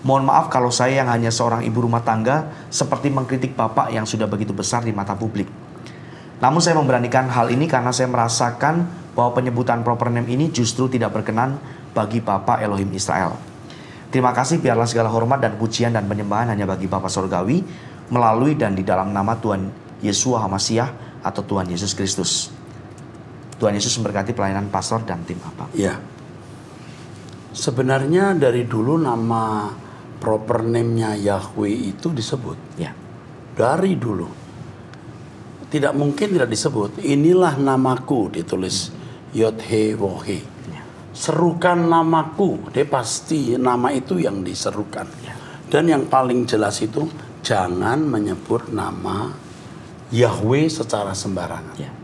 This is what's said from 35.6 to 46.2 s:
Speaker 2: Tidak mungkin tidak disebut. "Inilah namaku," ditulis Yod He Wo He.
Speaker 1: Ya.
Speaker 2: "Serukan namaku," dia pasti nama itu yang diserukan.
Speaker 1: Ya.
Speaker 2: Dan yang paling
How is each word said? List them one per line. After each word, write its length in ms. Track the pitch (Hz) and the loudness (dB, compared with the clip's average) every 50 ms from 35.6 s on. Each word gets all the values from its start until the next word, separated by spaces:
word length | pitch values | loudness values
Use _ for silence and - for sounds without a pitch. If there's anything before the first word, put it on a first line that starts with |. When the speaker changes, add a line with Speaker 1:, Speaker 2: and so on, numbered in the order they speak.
| - - | -16 -4
Speaker 2:
Tidak 240 | - 151 135 - - | -2 2 2 2 2
mungkin 400 | 143 147 143 139 - 208 202 196 | 2 2 2 2 2 0 2 4
tidak 160 | 170 135 117 | 2 2 2
disebut. 480 | 110 104 - 165 143 110 104 98 - - - | 0 0 0 0 0 0 0 -2 -2 -4 0
"Inilah 540 | 135 139 143 147 160 180 185 185 165 147 131 | 2 4 6 8 8 8 8 6 6 4 4
namaku," 760 | 139 135 135 131 131 131 127 131 127 - - 127 104 85 - | 2 4 4 4 4 4 2 0 0 0 2 2 2 0 -2
ditulis 560 | 82 85 - - 92 92 92 - - - - - - - - - - - - - | -6 -4 -2 -2 -2 0 -2 -2 -4 -4 -6 -10 -12 -14 -14 -16 -16 -16 -6 0
Yod 280 | 110 110 110 107 110 | 2 2 2 2 -2
He 320 | - - - 107 110 107 104 | -4 0 2 2 4 2 2
Wo 240 | 110 101 95 90 82 | 0 -2 -2 -2 -4
He. 240 | 82 110 101 80 71 - - - - | -6 -6 -6 -6 -6 -10 -16 -14 -14
Speaker 1:
Ya. 160 | - - - - - - - - - - | -14 -14 -14 -14 -16 -16 -18 -18 -16 -12
Speaker 2:
"Serukan 640 | - - - 151 156 170 175 156 170 - 180 175 175 | -8 -2 0 2 4 4 2 2 4 4 4 4 4
namaku," 960 | 170 170 170 165 165 160 165 160 156 160 - - 202 190 - - - - - | 4 4 4 4 6 4 4 2 2 0 0 2 2 2 2 0 -6 -4 0
dia 120 | 123 131 | 0 0
pasti 680 | 131 143 135 120 - - - - - 160 156 139 120 117 | 2 2 -2 0 -2 -6 -6 -4 -2 -2 -2 0 0 0
nama 400 | 127 127 123 123 123 123 139 143 | 2 4 2 2 4 2 2 2
itu 240 | 131 127 - 190 180 | 0 0 0 0 0
yang 240 | 165 - 98 98 | 2 0 0 -2
diserukan. 640 | 92 87 92 - - 101 95 104 104 - - - - - - - | -4 -6 -6 -4 -4 -4 -2 -4 -6 -6 -6 -10 -10 -10 -12 -14
Speaker 1:
Ya. 120 | - - - - - - - - - - | -14 -14 -14 -14 -14 -16 -16 -16 -10 0
Speaker 2:
Dan 160 | - 143 160 | 2 4 4
yang 180 | 170 160 139 131 127 | 6 4 4 2 4
paling 400 | 127 131 | 4 4